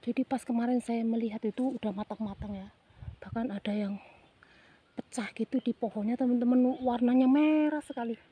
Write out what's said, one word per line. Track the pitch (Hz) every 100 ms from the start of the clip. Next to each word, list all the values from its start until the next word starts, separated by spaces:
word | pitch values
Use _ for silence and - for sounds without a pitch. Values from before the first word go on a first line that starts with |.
Jadi, | - 240 254
pas | 254
kemarin | - 233 240 247
saya | 233 233 226
melihat | 226 226 214 220
itu | 208 254 254
udah | 214
matang-matang, | 196 214 202 214 196 208 196 196
ya. | _ _ - - -
Bahkan | 196 226 233
ada | 202 - 208
yang | 202 202 - - _ _ - _ _ _ _ -
pecah | - - 208 -
gitu | 226 262
di | - -
pohonnya, | 220 220 208 247
teman-teman, | 254 240 240 254 247 254
warnanya | 254 240 240 254 262
merah | 277 302 311 302 302 -
sekali. | 277 233 226 _